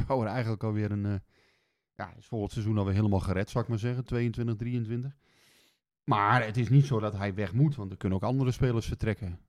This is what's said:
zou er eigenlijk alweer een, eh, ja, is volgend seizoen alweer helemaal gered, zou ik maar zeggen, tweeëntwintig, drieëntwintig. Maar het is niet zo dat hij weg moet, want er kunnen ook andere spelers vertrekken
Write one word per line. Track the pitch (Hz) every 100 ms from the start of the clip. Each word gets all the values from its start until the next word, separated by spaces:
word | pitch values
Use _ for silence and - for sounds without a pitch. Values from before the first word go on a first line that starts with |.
| -
zou | 131
er | 110
eigenlijk | 117 113 107
alweer | 113 107 104
een, | 104 101
eh, | 98 - _ _ _ _ _ _
ja, | - 98 113
is | -
volgend | 117 101
seizoen | - 107 110
alweer | 98
helemaal | 98 107 98
gered, | 90 92 104
zou | 123
ik | 113
maar | 113
zeggen, | 120 123
tweeëntwintig, | 120 120 120 113 117 110
drieëntwintig. | 120 123 110 120 135 - _ _ _ _ _ _ _ _
Maar | - 110 101 123 110
het | 107
is | 110
niet | 135 139
zo | 113
dat | 107 104
hij | 101
weg | 95 98
moet, | 104 156 139
want | 95
er | 92
kunnen | 98 92
ook |
andere | 101 131 127
spelers | 123 131 113 -
vertrekken | 113 110 101 92 87